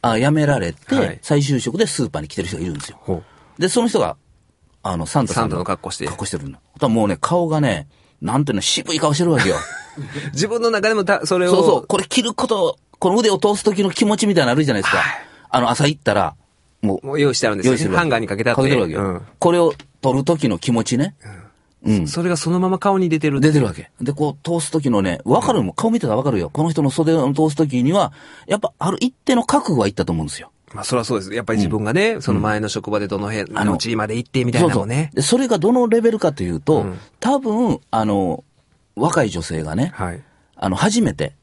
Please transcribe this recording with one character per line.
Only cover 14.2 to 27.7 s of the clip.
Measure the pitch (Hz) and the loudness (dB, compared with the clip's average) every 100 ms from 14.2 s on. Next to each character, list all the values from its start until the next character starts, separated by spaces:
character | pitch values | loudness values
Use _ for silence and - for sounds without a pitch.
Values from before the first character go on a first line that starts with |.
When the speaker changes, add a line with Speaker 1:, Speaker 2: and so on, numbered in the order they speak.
| 208 | 2
Speaker 1:
み | |
た | 175 | 4
い | |
な | 127 | 4
の | |
あ | |
る | 131 | 2
じ | 151 | 2
ゃ | |
な | 107 | 0
い | |
で | 95 | 0
す | |
か。 | - | 0
Speaker 2:
は | 82 | 0
い。 | - - - - | -6 -14 -20 -2
Speaker 1:
あ | 127 | 0
の、 | 120 | 2
朝 | 120 143 | 2 2
行 | 151 | 2
っ | |
た | - | 0
ら、 | 101 82 76 _ _ _ _ | 0 0 -4 _ _ _ _
も | 104 92 | -2 -2
う、 | 135 | -4
Speaker 2:
も | |
う | 143 | 0
用 | 143 | 0
意 | |
し | 123 | 2
て | 120 | 0
あ | |
る | 101 | 2
ん | |
で | |
す | 120 | 2
よ | |
ね。 | |
Speaker 1:
用 | 123 | 2
意 | |
し | |
て | 160 | 2
る | |
わ | 175 | 0
け。 | |
Speaker 2:
ハ | |
ン | 165 | 2
ガ | 117 | 0
ー | |
に | 110 | -2
か | 101 | -2
け | |
て | 117 | 0
あ | |
っ | 120 | 2
て。 | |
Speaker 1:
か | 135 | 2
け | |
て | 135 | 2
る | |
わ | 90 | 0
け | |
よ。 | 78 | -2
Speaker 2:
う | 98 | -4
ん。 | 87 101 _ | -6 -10 _
Speaker 1:
こ | 175 | 2
れ | 175 | 4
を | 165 - - _ | 2 0 -14 _
取 | 135 131 | 0 0
る | |
時 | 147 165 139 | 0 0 0
の | 85 | -2
気 | - | 0
持 | 117 | 0
ち | 107 123 | 0 -2
ね。 | 170 - 110 98 90 _ _ _ | -2 -6 -20 -20 -20 _ _ _
Speaker 2:
う | - | 0
ん。 | 107 | 0
Speaker 1:
う | |
ん。 | 156 | 0
Speaker 2:
そ | 151 | -2
れ | 175 | -2
が | 170 | -2
そ | 160 | 0
の | 180 | 0
ま | 185 | 0
ま | 185 | 0
顔 | 202 196 | 2 2
に | 180 | 2
出 | 156 | 2
て | 151 | 0
る。 | 139 | 4
Speaker 1:
出 | 151 | 4
て | 151 | 4
る | |
わ | 117 | 2
け。 | 80 - _ | -4 -16 _
で、 | 123 | -6
こ | 143 151 151 | -2 -4 -4
う、 | - | -4
通 | 170 | -4
す | 160 | -2
時 | 160 143 | -2 0
の | 107 | 2
ね、 | 95 85 | 0 -2
わ | - 170 | 2 2
か | 262 | 4
る | 214 | 0
も | |
ん。 | 95 | 0
Speaker 2:
う | |
ん。 | |
Speaker 1:
顔 | - 226 | -2 0
見 | 233 | 0
て | 135 | 0
た | |
ら | 110 | 0
わ | |
か | 139 | 0
る | 110 | 0
よ。 | 82 | -2
こ | - | -2
の | 160 | 0
人 | 156 | 2
の | 143 | 0
袖 | - 160 | 2 2
を | 165 135 | 2 2
通 | 143 156 | 2 0
す | 147 | 2
時 | 151 | 0